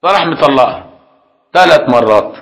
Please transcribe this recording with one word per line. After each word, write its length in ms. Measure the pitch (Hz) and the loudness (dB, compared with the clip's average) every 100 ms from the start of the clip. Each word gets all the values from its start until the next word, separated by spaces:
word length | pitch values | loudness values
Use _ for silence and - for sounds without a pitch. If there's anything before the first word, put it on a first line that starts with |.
فراح 240 | 170 196 170 | -2 -2 -2
مطلقها 640 | 165 151 135 120 - - _ _ _ _ _ _ | -2 -2 0 0 -2 -16 _ _ _ _ _ _
ثلاث 360 | 175 180 156 120 | 0 2 2 2
مرات 460 | 123 110 107 80 - | 0 2 0 -2 -10